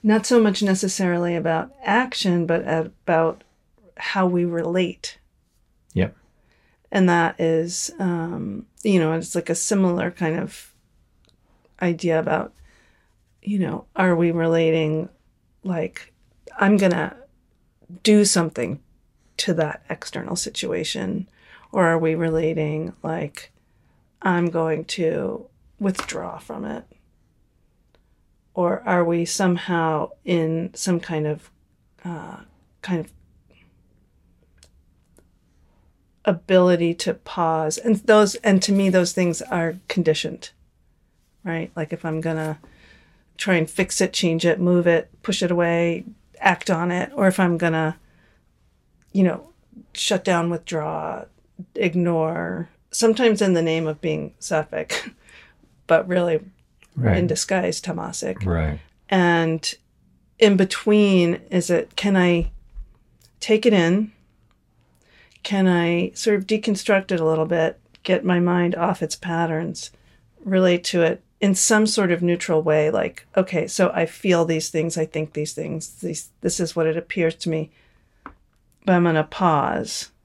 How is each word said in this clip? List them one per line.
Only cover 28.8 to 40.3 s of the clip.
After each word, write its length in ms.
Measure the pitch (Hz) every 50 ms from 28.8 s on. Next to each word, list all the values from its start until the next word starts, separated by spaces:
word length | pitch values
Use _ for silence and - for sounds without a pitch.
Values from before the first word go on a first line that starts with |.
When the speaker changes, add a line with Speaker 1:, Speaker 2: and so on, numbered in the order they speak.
Speaker 1:
are 240 | - 214 185 180 175
we 200 | 170 170 170 170
somehow 840 | - - - 196 180 180 170 - - 175 170 165 160 156 151 - - - _ _
in 460 | - 180 170 160 160 160 165 170 185 -
some 260 | - - 190 180 170
kind 260 | - - 165 156 151
of, 240 | 151 151 156 - _ _ _ _ _ _ _ _ _ _ _ -
uh, 360 | 180 170 156 - - - - - _ _ _ _ _ _ _
kind 180 | - 190 185 165
of 100 | 156 - - _ _ _ _ _ _ _ _ _ _ _ _ _ _ _ _ _ _ _ _ _ _ _ _ _ _ _ _ _ - _ _ _ _ _ _ _ _ _ _ _ _ _ _ _ _ _ _ _ _ _ _ _ _ _ _ _ _ _ _ _ _
ability 640 | 214 180 170 _ - 190 185 180 180 180 170 170 170 170
to 200 | - - 185 -
pause? 640 | - _ - - 185 170 160 160 160 160 156 151 -
And 180 | - 233 214
those, 380 | 202 - - 214 214 208 196 -
and 260 | - - 220 196 190
to 100 | 190 202
me, 180 | 196 196 196 190
those 220 | 185 185 175 175
things 280 | - 190 180 175 160 -
are 360 | - - - 175 165 165 160 185 _ -
conditioned, 600 | - 185 165 160 156 - - 156